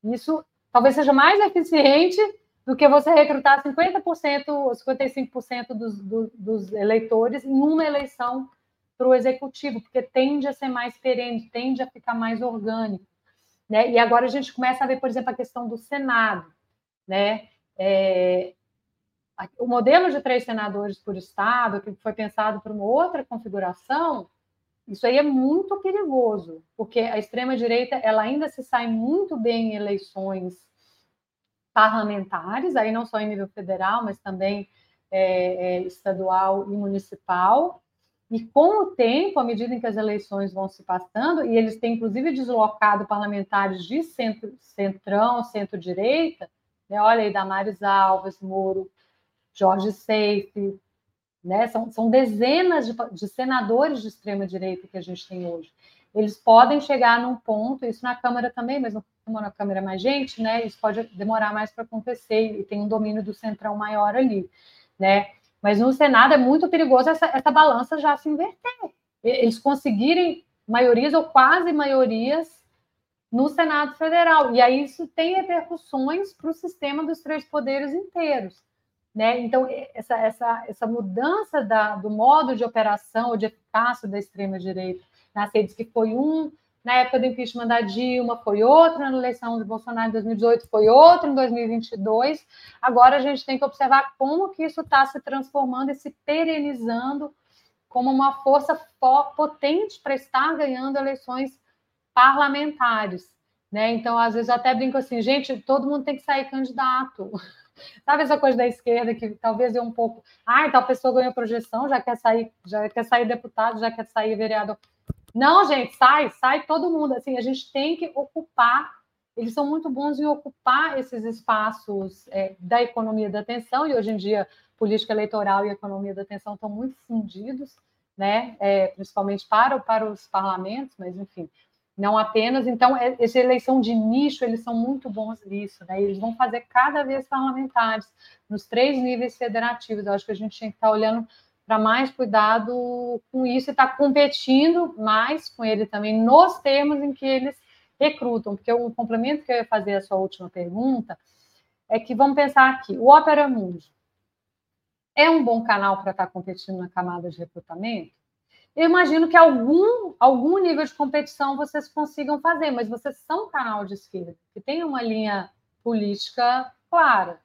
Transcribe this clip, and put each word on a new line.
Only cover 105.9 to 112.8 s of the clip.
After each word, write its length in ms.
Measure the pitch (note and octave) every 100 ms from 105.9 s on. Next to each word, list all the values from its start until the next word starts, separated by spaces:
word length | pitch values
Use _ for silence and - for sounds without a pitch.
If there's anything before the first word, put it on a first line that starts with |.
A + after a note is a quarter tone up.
| C#4+ C#4
tem 100 | C#4
que 80 |
sair 260 | - C#4 C4+
candidato." 800 | C4+ C4 A#3+ C4 B3+ C4 - G3
<laughs> 720 | A3 - _ _ _ - -
Sabe 200 | - C#4+
essa 140 | C#4 D4
coisa 200 | C#4 B3
da 100 | B3
esquerda 460 | A#3+ A#3+ A#3 A#3
que 160 | A3+ A3+
talvez 440 | G#3+ A3+ G#3+ B3 A#3
eu 80 |
um 80 | A#3
pouco, 320 | A#3 A3+ A3+ _ _ -
"Ai, 260 | B3+ D4+
tal 160 | B3+ B3+
pessoa 260 | B3+ B3+
ganhou 200 | B3 B3+
projeção, 540 | B3 A3+ A#3 A3+ A3+ C#4
já 140 | B3+
quer 160 | B3 A#3
sair, 340 | A#3 A3+ A3+ _ F3+
já 240 | G#3